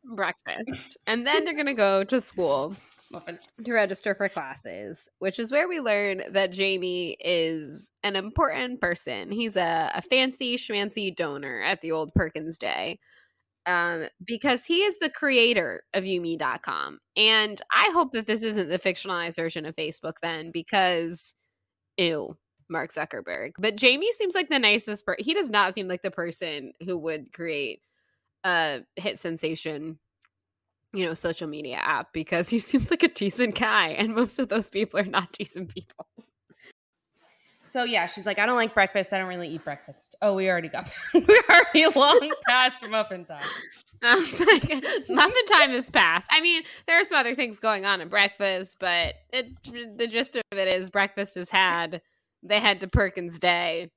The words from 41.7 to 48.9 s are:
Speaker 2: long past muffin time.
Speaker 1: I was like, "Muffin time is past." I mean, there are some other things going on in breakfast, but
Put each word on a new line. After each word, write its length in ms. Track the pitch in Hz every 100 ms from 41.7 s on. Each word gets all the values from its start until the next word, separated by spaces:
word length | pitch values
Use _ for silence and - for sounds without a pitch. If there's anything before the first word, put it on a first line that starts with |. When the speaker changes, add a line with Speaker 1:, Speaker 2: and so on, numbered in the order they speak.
| 330 320 294
Speaker 2:
long 340 | 285 381 294 294 -
past 380 | 247 254 254 220
muffin 340 | 220 214 185 170
time. 180 | 151 147 - - - _ -
Speaker 1:
I 140 | 240 254
was 240 | 330 -
like, 300 | 339 302 - 294 - 480 -
"Muffin 360 | 359 330 494 440
time 200 | 359 285
is 180 | 247 262
past." 360 | - 175 165 -
I 100 | 311
mean, 220 | 339 330 320 - -
there 120 | 339
are 40 |
some 140 | 392 311
other 180 | 233 254
things 240 | 240 214
going 260 | 220 208 196
on 160 | 190
in 80 | 165
breakfast, 680 | 202 202 - 202 185 190 -
but 360 | 185